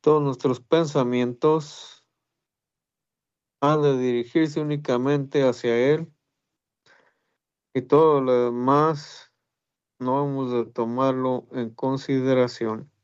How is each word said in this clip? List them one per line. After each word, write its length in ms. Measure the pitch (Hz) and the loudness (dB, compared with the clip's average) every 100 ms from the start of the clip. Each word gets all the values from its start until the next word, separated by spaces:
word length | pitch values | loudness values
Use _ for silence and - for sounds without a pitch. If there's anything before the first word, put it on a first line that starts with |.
Todos 220 | - 151 | 4 2
nuestros 380 | 143 127 135 123 | 2 -2 -2 -2
pensamientos 1400 | _ 165 160 147 123 123 123 123 156 156 147 - - - _ _ _ _ _ _ _ _ _ _ _ _ _ _ _ _ | _ 0 2 0 0 0 -2 0 0 0 -2 -18 -20 -20 _ _ _ _ _ _ _ _ _ _ _ _ _ _ _ _
han 220 | 139 156 | 0 2
de 160 | 147 131 | 2 2
dirigirse 600 | 127 120 120 165 156 151 | 0 -2 -2 0 0 -2
únicamente 880 | 151 143 147 123 131 147 135 147 135 | -4 -4 -2 -2 0 -2 -2 0 0
hacia 300 | 120 123 117 | 0 -2 0
Él 360 | 131 156 165 _ _ _ _ _ _ _ _ _ _ _ _ _ _ _ _ | 2 0 -2 _ _ _ _ _ _ _ _ _ _ _ _ _ _ _ _
y 80 | 131 | -8
todo 380 | 131 147 160 143 | 2 4 6 4
lo 240 | 131 123 120 | 2 2 2
demás 880 | 120 127 143 156 151 151 - - _ _ _ _ _ _ _ | 0 2 2 2 -2 -10 -20 -20 _ _ _ _ _ _ _
no 260 | 127 135 | -4 -2
hemos 280 | 143 135 131 | -2 -4 -4
de 120 | 123 113 | -4 -4
tomarlo 840 | 120 113 120 135 131 131 127 - | -6 -6 -2 -2 -2 -2 -4 -6
en 200 | 131 117 | -8 -8
consideración. 1200 | 117 131 135 - 135 131 131 123 - 113 110 - _ | -6 -6 -4 -2 -2 2 2 0 -2 -6 -6 -12 _